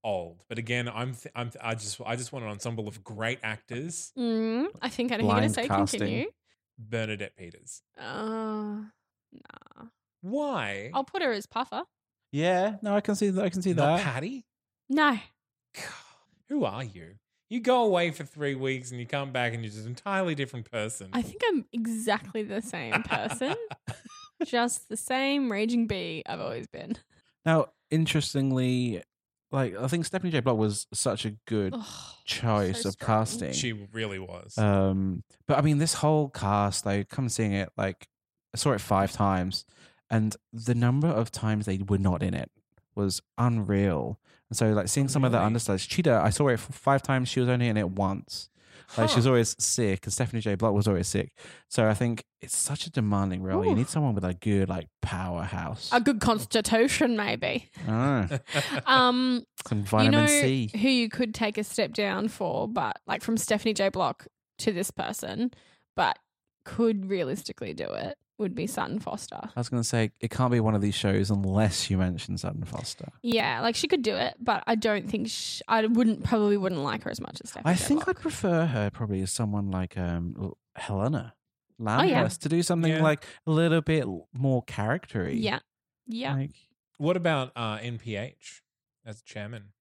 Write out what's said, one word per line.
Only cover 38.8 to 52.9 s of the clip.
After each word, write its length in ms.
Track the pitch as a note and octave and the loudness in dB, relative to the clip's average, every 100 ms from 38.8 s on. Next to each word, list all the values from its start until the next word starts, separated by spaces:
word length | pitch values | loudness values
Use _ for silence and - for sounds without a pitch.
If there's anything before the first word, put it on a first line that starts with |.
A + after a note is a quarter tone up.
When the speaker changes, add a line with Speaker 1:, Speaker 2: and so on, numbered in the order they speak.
Speaker 3:
five 300 | - G2 G2 | 2 2 2
times, 540 | - G2+ F#2+ F#2 - - _ - _ _ | 2 2 2 0 -4 -10 _ -20 _ _
and 260 | A2+ G#2+ - _ | 0 0 -4 _
the 240 | A2+ A2+ A#2+ | -8 -2 2
number 320 | A#2+ C3 E3 | 4 4 2
of 240 | A2 A2+ | 2 -2
times 340 | - A2 G#2+ G#2 | -2 0 0 0
they 120 | F#2+ | -2
were 200 | G2 G2 | 2 4
not 240 | F#2+ F2 | 4 2
in 120 | F#2 | 0
it 180 | F2+ A#1+ _ _ _ _ - | -2 -6 _ _ _ _ -2
was 260 | G2+ F#2 _ - | -2 -2 _ 0
unreal. 840 | A#2+ A#2 G2+ G2+ G2+ D#2 A1+ - _ _ _ | 2 2 2 2 4 2 -2 -8 _ _ _
And 80 | A2+ | 0
so, 140 | A2 | 2
like, 160 | G#2 F#2 | 2 2
seeing 180 | - C#3 | 0 2
some 160 | C#3 | 2
of 80 | C3 | 4
the 60 | B2 | 4
Speaker 1:
Really? 100 | G2+ | 2
Speaker 3:
understudies, 380 | A#2 - F#2+ - | 0 0 -2 0
Cheetah, 360 | - E3 A2+ | 0 4 4
I 60 | F2 | 4
saw 200 | - C#3+ | 4 2
it 40 | A2+ | 2
f-, 140 | - | -2
five 280 | - - C#3 | -4 2 2
times. 260 | - C3+ B2+ | 2 0 0
She 100 | - | 0
was 100 | B2 | 2
only 180 | B2 A#2+ | 2 2
in 100 | A2 | 2
it 120 | F#2+ | 0
once. 600 | F#2+ F#2+ F#2+ - - - _ _ - - - | 0 0 -2 -8 -14 -14 _ _ -20 -8 0
Like, 140 | G#2 | 2
she 60 | A#2 | 4
was 100 | A#2+ | 6
Speaker 1:
Huh. 60 | |
Speaker 3:
always 240 | B2 A2+ - | 6 4 0
sick, 480 | - - A2 F#2+ - | -2 2 2 0 -2
and 80 | |
Stephanie 280 | - A#2 A#2 | -2 -2 -2
J 120 | G#2+ | -2
Block 200 | G2 A2 | 2 4
was 140 | G2+ G#2 | 4 4
always 200 | F#2 - | 2 2
sick. 240 | G2 - _ - - _ | -2 -2 _ -20 -20 _
So 180 | - A2 | 2 4
I 60 | G#2 | 4
think 280 | A#2+ A2+ - _ | 0 -2 -8 _
it's 160 | - - | -6 -4
such 300 | - C#3+ | -2 -4
a 60 | - | -4